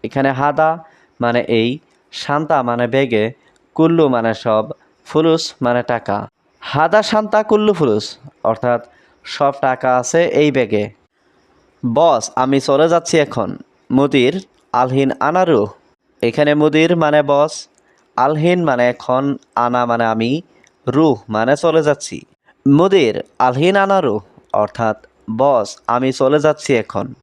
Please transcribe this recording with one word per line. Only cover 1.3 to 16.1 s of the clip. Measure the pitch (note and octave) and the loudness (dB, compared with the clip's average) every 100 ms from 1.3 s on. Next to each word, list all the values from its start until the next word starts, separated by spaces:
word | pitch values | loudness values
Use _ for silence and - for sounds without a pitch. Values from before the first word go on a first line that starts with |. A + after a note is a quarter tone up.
| A#2+ - A#2 | -2 0 0
এই, | A#2 C#3 _ _ _ | 0 -4 _ _ _
শান্তা | - - D3 D3+ D#3 | -16 -4 -4 0 -2
মানে | B2 A#2+ A#2+ | 0 -2 0
ব্যাগে, | C3+ C3+ A2+ A2 A2+ _ _ _ - | 0 0 0 -2 -6 _ _ _ 0
কুল্লু | D#3+ E3 D3+ | 2 4 2
মানে | B2 A2+ A2 | 2 -2 -2
সব, | A#2+ A2 A2 - _ _ - | 0 -2 -2 -10 _ _ -4
ফুলুস | D#3 D#3+ D#3+ - - | 0 2 0 -2 -6
মানে | B2 A#2+ | -2 -2
টাকা। | A#2 A#2 - G#2 G2+ _ _ _ | -2 -6 -4 -6 -8 _ _ _
হাদা | - C3+ D#3+ G#3 | -8 -2 2 2
শান্তা | G#3 G#3+ G#3+ G#3+ | 2 -2 0 -2
কুল্লু | G#3+ G#3 G#3+ | 0 0 2
ফুলুস, | F3+ C#3 G#2+ - - C#3 _ | 0 0 0 -4 -16 -20 _
অর্থাৎ | - A2+ B2 A#2+ - _ _ _ - | -4 -2 -2 -2 -4 _ _ _ -16
সব | - C#3+ C#3 | -2 -2 0
টাকা | C3+ B2+ C3+ B2+ | -4 -2 0 0
আছে | A#2+ E3 E3+ - | 0 0 0 2
এই | D3+ | 2
ব্যাগে। | C3+ A2+ G#2+ G#2 - _ _ _ _ _ _ _ _ | 0 0 -2 -4 -10 _ _ _ _ _ _ _ _
বস, | B2 A#2 E3 B2+ - - | -4 2 2 2 -2 -4
আমি | B2+ C#3 | 0 0
চলে | C#3 C#3 D#3+ | 0 2 2
যাচ্ছি | E3+ - E3 | 0 0 -2
এখন। | C#3+ B2 G2 E2 - _ _ | 0 -4 -6 -8 -16 _ _
মুদির, | B2+ C#3+ C#3 B2 F#3 - _ _ | 0 2 2 2 0 -10 _ _
আলহিন | A#2+ B2+ C3 C3+ - | -2 0 0 -2 -2
আনা | C#3 F3 | -2 0
রুহ। | F#3 C3 G#2 - _ _ _ | 2 2 0 -8 _ _ _